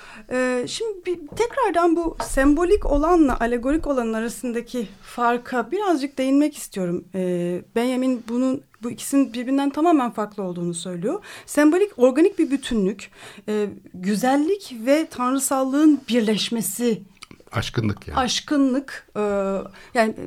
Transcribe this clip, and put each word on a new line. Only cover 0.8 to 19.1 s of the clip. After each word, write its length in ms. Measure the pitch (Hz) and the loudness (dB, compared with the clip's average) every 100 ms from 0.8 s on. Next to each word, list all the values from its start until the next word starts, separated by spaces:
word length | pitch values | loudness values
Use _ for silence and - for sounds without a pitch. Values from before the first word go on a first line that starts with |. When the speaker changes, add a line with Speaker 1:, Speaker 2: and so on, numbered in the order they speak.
| 440 381 359 | -6 -6 -6
Speaker 1:
bir, 140 | 339 294 - | -8 -8 -4
tekrardan 600 | 480 539 453 339 339 330 | -2 0 0 2 2 2
bu 220 | 330 330 | 0 -6
sembolik 600 | 330 - 277 294 349 415 - | -4 2 4 4 4 2 2
olanla 540 | 285 311 359 277 - | 2 4 4 4 2
alegorik 480 | 233 240 247 302 294 | 0 0 0 0 0
olanın 260 | 262 226 | 0 0
arasındaki 760 | 220 233 226 254 233 240 247 196 - | -2 -4 -6 -6 -6 -6 -6 -8 -12
farka 680 | - - 240 240 240 254 240 | -16 -2 0 0 -2 -4 -4
birazcık 460 | 370 403 311 277 - | -2 0 0 -2 -2
değinmek 400 | 262 277 302 - | 2 2 2 -2
istiyorum. 460 | - 202 175 175 - 190 | -10 -6 -4 -4 -6 -4
E, 460 | 180 175 175 180 - 226 | -2 -2 -2 -6 -6 -4
Benjamin 480 | 247 254 262 247 220 | -2 0 0 -2 -4
bunun, 320 | 240 262 262 - _ | -2 0 -2 -8 _
bu 80 | 240 | -12
ikisinin 420 | - - 277 240 | -10 -2 2 2
birbirinden 360 | 240 247 277 277 | -2 -2 0 0
tamamen 420 | 277 339 311 240 | 2 4 4 2
farklı 320 | - 208 - | -4 -6 -6
olduğunu 300 | 185 175 175 | -6 -4 -6
söylüyor. 500 | 170 185 175 208 403 - - - | -6 -8 -6 -4 -4 -8 -18 -4
Sembolik, 540 | 294 302 349 403 - | 4 6 6 2 4
organik 400 | 254 262 381 370 | 4 6 4 2
bir 120 | 269 | 0
bütünlük, 600 | 277 - 226 190 190 - - - - - | -2 -2 0 0 -2 -12 -20 -20 -14 -6
e, 180 | 208 202 - - | -4 -4 -6 -16
güzellik 840 | 180 185 202 247 285 311 403 - 240 233 | -6 -2 0 2 2 2 -2 -4 -6 2
ve 220 | 302 320 | 2 2
tanrısallığın 880 | - 247 269 - 269 262 277 311 285 - | -2 -2 0 0 0 0 4 6 4 2
birleşmesi. 920 | 240 214 208 - 233 - - 240 214 - _ - - _ | 2 2 0 0 -4 -4 -2 0 0 -4 _ -20 -20 _
Speaker 2:
Aşkınlık 560 | 110 - - 110 98 - | -6 -2 -2 -2 -4 -4
yani. 120 | - | -2
Speaker 1:
Aşkınlık, 880 | 254 - - 294 269 254 269 - - | 0 -2 -2 2 2 0 -4 -12 -10